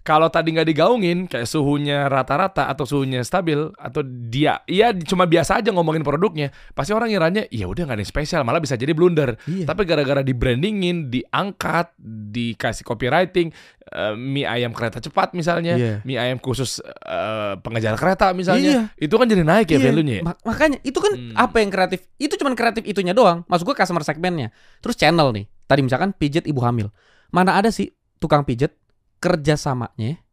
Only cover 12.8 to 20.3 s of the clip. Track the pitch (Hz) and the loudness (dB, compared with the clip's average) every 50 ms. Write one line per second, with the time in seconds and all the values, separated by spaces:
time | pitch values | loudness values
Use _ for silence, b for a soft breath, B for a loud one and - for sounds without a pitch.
12.8 | - - 120 104 131 123 135 170 190 180 185 185 170 165 151 B B B B B | -6 -8 -6 -2 -2 0 2 2 0 2 0 -2 -2 -2 -4 B B B B B
13.8 | _ - - - 90 107 107 110 123 135 139 139 139 80 113 120 120 120 113 - | _ -14 -8 -4 -4 -4 -4 -4 -6 -4 -4 -2 -2 -2 -2 -2 -2 -4 -4 -4
14.8 | 120 117 95 127 113 156 - 196 190 - - 175 160 170 170 170 170 170 170 120 | -6 -6 -6 -6 -12 -6 -2 -2 -2 -2 -2 -4 -2 -2 -2 -2 0 0 0 0
15.8 | 123 113 107 101 104 123 135 117 120 127 127 - - 131 120 117 131 113 - - | 0 0 -2 -4 -6 -6 -4 -2 -2 -2 -4 -4 -4 -6 -4 -2 -4 -6 -6 -10
16.8 | - - - - - - - 87 92 104 110 110 104 101 98 92 - - 113 117 | -12 -14 -18 -16 -12 -8 -6 -4 -4 -4 -4 -4 -4 -6 -6 -8 -8 -6 -4 -2
17.8 | 110 110 110 110 147 175 190 190 214 190 185 180 185 175 185 247 285 294 285 254 | -2 -2 -2 0 0 0 2 2 2 2 2 0 0 2 2 4 4 4 4 2
18.8 | 220 208 - - 147 156 175 220 254 240 220 190 165 151 170 214 226 156 160 139 | 2 -2 -6 -6 -4 0 4 4 4 4 4 4 4 6 4 4 4 4 4 4
19.8 | 135 131 139 160 156 147 117 95 165 165 | 4 4 4 4 2 0 -2 -2 -4 -4